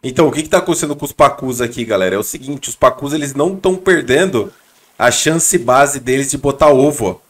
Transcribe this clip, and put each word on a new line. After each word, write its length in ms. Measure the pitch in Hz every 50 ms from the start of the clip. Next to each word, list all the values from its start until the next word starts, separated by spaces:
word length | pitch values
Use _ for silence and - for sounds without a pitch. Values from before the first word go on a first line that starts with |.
| -
Então, 240 | 131 127 - 165
o 40 | 147
que 120 | 120 147 156
que 60 | -
tá 100 | - 180
acontecendo 360 | 180 - 165 - - 147 147
com 100 | 143 151
os 60 | 139
pacus 480 | - - 151 139 - - 131 127 123 117
aqui, 240 | 123 117 123 123 117
galera? 320 | 110 107 95 92 92 92
É 40 | 101
o 40 | 107
seguinte, 460 | - - - 131 135 143 135 - -
os 60 | -
pacus, 380 | _ - - - - 147 139 147
eles 200 | 156 147 139 135
não 220 | 139 147 180 190
tão 200 | 190 - 190 185
perdendo 800 | 185 - 202 180 160 127 120 127 147 185 190 143 117 101 101 - _ _ _ _ _ _ _ _ _
a 100 | 110 123
chance 480 | 120 - - 156 160 165 - - -
base 420 | 175 117 120 123 131 143 139 - 139
deles 300 | 120 123 127 135 139 135
de 80 | -
botar 320 | 135 - 143 139 - 160 151
ovo, 360 | 143 131 135 151 143 - 113
ó. 140 | 95 90 - _ _